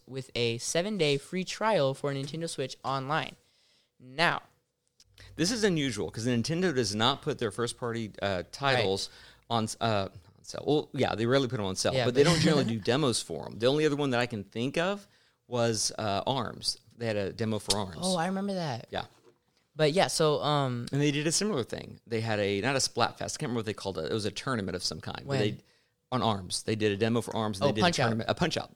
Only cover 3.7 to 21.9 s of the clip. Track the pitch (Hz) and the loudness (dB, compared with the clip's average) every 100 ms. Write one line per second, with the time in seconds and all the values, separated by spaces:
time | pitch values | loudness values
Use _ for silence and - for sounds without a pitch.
3.7 | _ _ _ 127 139 170 143 - _ _ | _ _ _ -12 0 2 2 -6 _ _
4.7 | _ _ _ _ - - - 175 240 202 | _ _ _ _ -20 -16 -2 0 2 2
5.7 | 160 135 104 82 113 120 120 113 165 185 | 2 0 -2 -4 -2 0 2 0 0 2
6.7 | 127 104 107 120 139 151 120 113 120 117 | 2 0 2 2 2 -4 -2 -4 -2 -4
7.7 | - 120 113 110 - 98 92 87 - 139 | -4 -6 -4 -8 -4 -2 -2 -6 -2 0
8.7 | 123 98 95 - - - - - 117 110 | 2 2 0 -2 -12 -20 -20 -2 0 0
9.7 | - 113 101 95 - - _ - - - | 0 0 0 -2 -8 -20 _ -12 -6 0
10.7 | 147 - 131 92 101 117 139 127 123 95 | 0 0 0 0 2 2 2 2 -2 -2
11.7 | 95 101 131 120 123 147 - 165 147 117 | 0 0 2 2 6 6 6 6 4 2
12.7 | 113 113 135 139 110 - 78 - 101 120 | 0 2 2 4 2 -2 -8 -8 2 2
13.7 | 151 151 143 139 120 123 107 - 113 135 | 4 2 2 2 2 0 -4 -6 -4 -2
14.7 | 165 180 202 - _ _ _ - 120 117 | 0 -2 -4 -10 _ _ _ -6 0 2
15.7 | 107 - - 107 98 - 135 104 - - | 2 -2 -2 -2 0 0 -2 -4 -4 -6
16.7 | - _ - 113 104 92 90 110 104 - | -6 _ -6 -2 -2 -2 -2 -2 -2 -2
17.7 | 101 95 90 185 180 180 190 202 185 156 | -2 -2 -4 -2 0 0 -2 -4 -4 -4
18.7 | 117 - 95 - _ _ _ _ _ _ | -6 -6 -8 -8 _ _ _ _ _ _
19.7 | 151 156 185 175 - 156 135 131 147 131 | 0 2 4 2 4 2 2 2 2 0
20.7 | 120 - 143 147 143 156 - 208 147 - | -2 -2 2 2 2 0 0 0 -2 -4
21.7 | - - | -6 -10